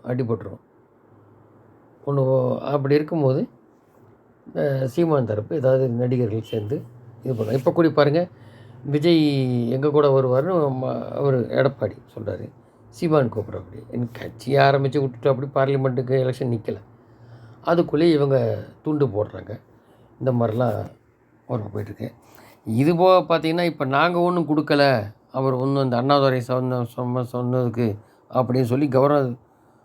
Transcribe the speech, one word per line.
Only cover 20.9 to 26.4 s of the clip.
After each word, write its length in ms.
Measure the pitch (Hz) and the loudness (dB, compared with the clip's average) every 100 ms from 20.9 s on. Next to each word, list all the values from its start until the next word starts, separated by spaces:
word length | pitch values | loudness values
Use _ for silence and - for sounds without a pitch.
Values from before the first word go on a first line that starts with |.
| - _ _ _ _ - | -16 _ _ _ _ -8
ஒரு 160 | 123 | -8
போயிட்டுருக்கு. 500 | 104 104 104 101 120 - _ - - _ - | -6 -10 -10 -10 -12 -14 _ -20 -20 _ -4
இது 300 | 113 143 170 | 0 2 4
போக 420 | 185 185 175 165 | 6 6 4 0
பார்த்தீங்கன்னா, 260 | 160 170 | 0 0
இப்ப 220 | 175 147 131 | -2 -2 -2
நாங்க 340 | 139 170 175 | 2 2 2
ஒண்ணும் 280 | 175 175 147 | 0 0 0
கொடுக்கல, 680 | 151 147 147 143 123 104 - _ | 0 2 4 4 2 -2 -12 _
அவர் 220 | 127 135 | -4 -2
ஒண்ணும் 300 | 127 135 139 | 0 0 0
அந்த 140 | 135 120 | 0 0
அண்ணாதுரை 440 | 135 143 139 127 | 2 2 2 0